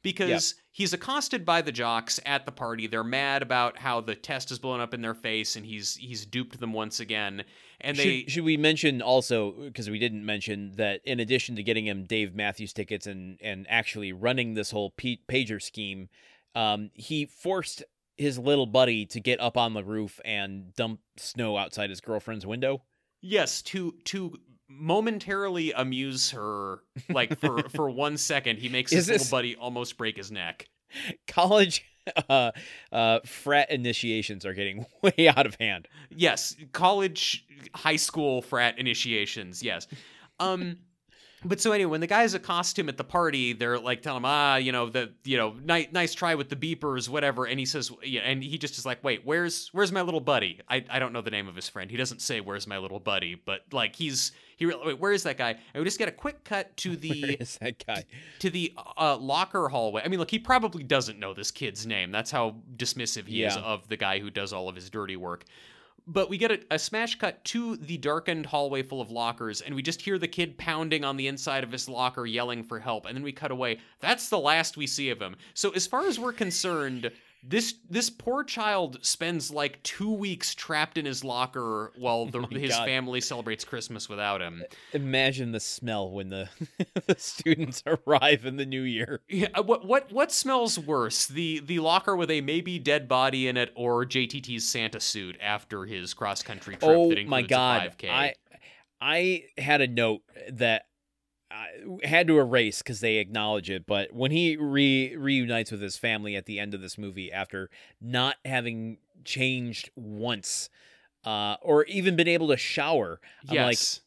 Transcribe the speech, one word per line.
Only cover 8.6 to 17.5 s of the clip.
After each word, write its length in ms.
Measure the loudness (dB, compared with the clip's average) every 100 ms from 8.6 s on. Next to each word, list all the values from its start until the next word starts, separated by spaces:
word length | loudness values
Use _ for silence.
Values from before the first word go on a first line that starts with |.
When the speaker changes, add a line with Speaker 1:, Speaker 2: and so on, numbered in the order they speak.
| 4 6 2 2
Speaker 2:
also, 720 | 4 4 4 0 0 -4 -12
'cause 160 | -8 -6
we 80 | 0
didn't 280 | 0 -2
mention, 480 | -4 -4 -4 -6 -6
that 280 | -2 0 0
in 140 | -4 -2
addition 360 | 2 0 0
to 80 | -4
getting 240 | 0 0 0
him 160 | -4
Dave 300 | -2 -2 0
Matthews 360 | -2 -4 -4 -10
tickets 340 | -8 -6 -6 -6
and, 320 | -10 -12 -10
and 240 | -8 -8 0
actually 460 | 0 0 -6 -6
running 400 | 0 0 2 0
this 160 | -2 -2
whole 200 | -2 -4
P-, 300 | -4 -4 -4 0
pager 320 | 0 2 -4
scheme, 480 | -6 -8 -8 -10 -14 _ -20 _ _
um, 380 | 0 2 0 -4
he 320 | -14 -4 -4
forced 560 | -4 -6 -2